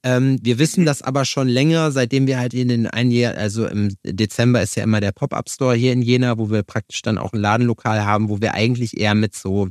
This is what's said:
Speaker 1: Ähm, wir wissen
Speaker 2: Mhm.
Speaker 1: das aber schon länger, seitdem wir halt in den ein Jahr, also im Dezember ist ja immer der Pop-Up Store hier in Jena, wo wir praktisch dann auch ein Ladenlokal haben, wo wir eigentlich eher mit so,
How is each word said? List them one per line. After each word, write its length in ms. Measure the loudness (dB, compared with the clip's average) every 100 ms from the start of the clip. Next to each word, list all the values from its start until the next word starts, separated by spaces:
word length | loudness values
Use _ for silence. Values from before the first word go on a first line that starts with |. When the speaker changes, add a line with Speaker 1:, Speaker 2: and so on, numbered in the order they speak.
Speaker 1:
Ähm, 380 | -2 0 2 0
wir 160 | 0 0
wissen 220 | 0 2
Speaker 2:
Mhm. 60 | 0
Speaker 1:
das 140 | 0
aber 220 | -2 -2
schon 220 | -2 -2 0
länger, 460 | 2 2 2 0
seitdem 340 | 0 0 0 0
wir 140 | 0
halt 140 | -2
in 120 | -2 0
den 220 | 0 0
ein 240 | 0 2
Jahr, 240 | 2 0 -2
also 300 | -4 -2 -4
im 260 | 0 -2 -4
Dezember 560 | -8 -2 -2 2 2 4
ist 120 | 0
ja 80 | -2
immer 180 | 0 2
der 120 | 0
Pop-Up 360 | -4 -6 -6 -8
Store 280 | -4 0 2
hier 160 | 2
in 100 | 0
Jena, 360 | 2 2 2 0
wo 120 | 0
wir 140 | -2
praktisch 380 | -2 -6 -8 -8
dann 160 | -4 -4
auch 140 | -4
ein 60 | -2
Ladenlokal 640 | 0 2 0 0 -2 0
haben, 260 | 0 0 0
wo 100 | 0
wir 140 | -2
eigentlich 440 | 2 0 0 -2 -2
eher 160 | 2
mit 220 | 2 2 -2
so, 320 | -4 -2 -2